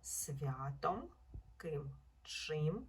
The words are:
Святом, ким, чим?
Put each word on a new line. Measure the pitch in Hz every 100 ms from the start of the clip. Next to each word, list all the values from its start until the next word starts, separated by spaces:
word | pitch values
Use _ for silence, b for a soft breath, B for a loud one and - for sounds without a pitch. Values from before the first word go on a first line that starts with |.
Святом, | - - - 139 143 131 135 139 160 196 349 - - - - -
ким, | 170 147 139 139 - -
чим? | - - - 156 151 196